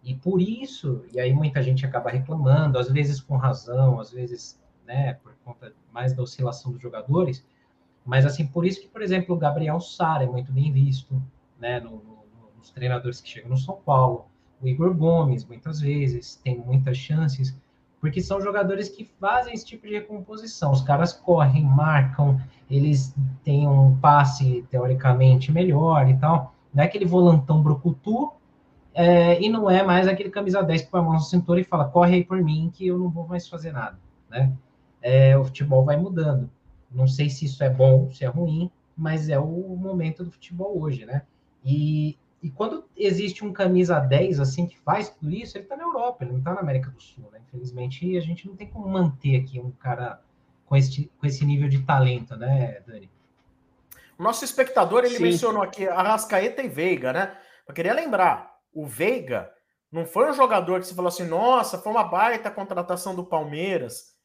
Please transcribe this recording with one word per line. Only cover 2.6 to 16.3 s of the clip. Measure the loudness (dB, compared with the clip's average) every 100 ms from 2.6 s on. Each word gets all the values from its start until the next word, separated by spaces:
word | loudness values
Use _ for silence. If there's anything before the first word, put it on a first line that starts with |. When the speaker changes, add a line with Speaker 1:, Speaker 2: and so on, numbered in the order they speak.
| 4 0
Speaker 1:
às | 0
vezes | 0 0 -2
com | -4 -2
razão, | 0 -2 -4 2 2 2
às | -4
vezes, | -10 -10 -12 -16 -20 _ _ _
né, | -4 -4
por | -6 _ _
conta | -20 -20 -20 _ _
mais | -8 -6
da | -4
oscilação | -8 -6 -8 -6 -12
dos | -12
jogadores, | -12 -14 -4 -2 0 -4 _ _ _ _ _ _
mas, | -2 2 2
assim, | 0 -4
por | -2 -2
isso | -4
que, | -12
por | -12
exemplo, | -4 -4 -2
o | -2
Gabriel | -2 -2 -2 -4
Sara | -6 -4 -2 0
é | -2
muito | -4 -4
bem | -2 0
visto, | 2 2 0 -4 -6 -6 _ _ _
né, | -6 -6
no, | -8
no, | -18 -20 -20 _ _ _ _
nos | _
treinadores | -8 -4 -4 -4 -10
que | -14
chegam | -20 -4
no | -4
São | -4 -8
Paulo. | 0 2 2 0 -10 _ _ _
O | -6
Igor | 0 0
Gomes, | 2 2 2 2 -2
muitas | -6 -14 -10 -6
vezes, | -2 -2 -2 -4 -10